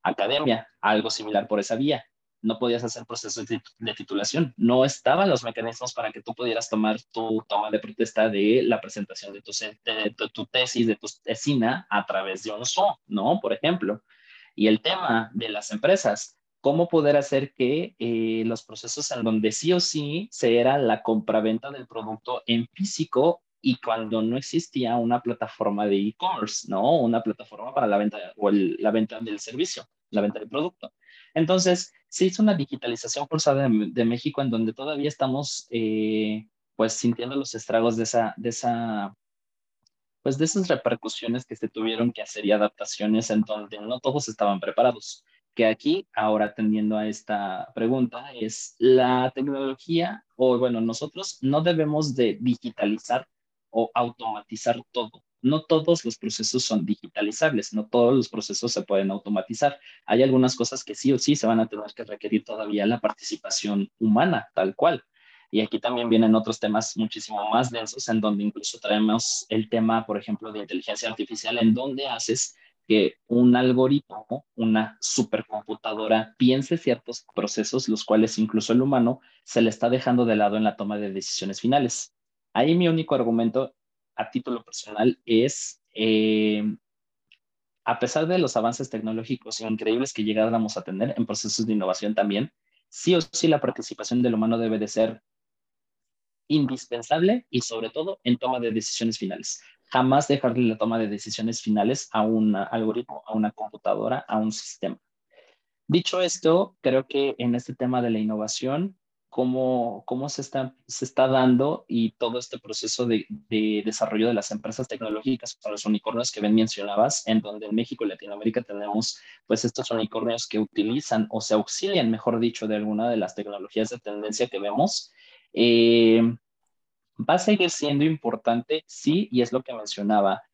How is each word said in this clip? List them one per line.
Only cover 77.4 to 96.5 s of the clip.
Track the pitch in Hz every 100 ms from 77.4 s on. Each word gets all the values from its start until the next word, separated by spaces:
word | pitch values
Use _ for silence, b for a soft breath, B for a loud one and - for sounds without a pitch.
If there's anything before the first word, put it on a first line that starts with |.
| 104 - 107 127 127
los | 110
cuales | - 107 110 110
incluso | 107 110 -
el | 117
humano | 135 135 117 127 b b
se | - 120
le | 113
está | 110 117
dejando | 131 - 123
de | 117
lado | 107 104 107
en |
la | 110
toma | - 101 104
de | 104
decisiones | 95 - - 95 98
finales. | 120 139 123 - - _ _ _ _
Ahí | 107 139
mi | 170 175
único | 165 156
argumento, | 139 117 113 117 117 135 _ _ _ _ -
a | 110
título | 127 127 117
personal, | - - - 104 120 - -
es, | 113 127 - - - _
eh, | - 110 110 110 107 107 107 107 107 _ _ _ _ _ _ _ _ _ _
a | - 120
pesar | 120 156 160
de | 180
los | 147 120
avances | 113 120 135
tecnológicos | 110 110 113 113 127 - -
increíbles | 113 110 113 113 135
que | -
llegáramos | 107 107 110 113 107 101
a |
tener | - 95 120 -
en |
procesos | 113 104 107 - 113
de |
innovación | 107 92 92 107 107
también, | 104 101 135 _ _ _ _
sí | - -
o | 180
sí | 160 - 165
la | 147
participación | - - 113 - 107 123
del | 123
humano | 110 113 117
debe | 117 110
de | 104
ser | - 113 113 _ _ _ _ _ _ _ _ _ _ _ _
indispensable | _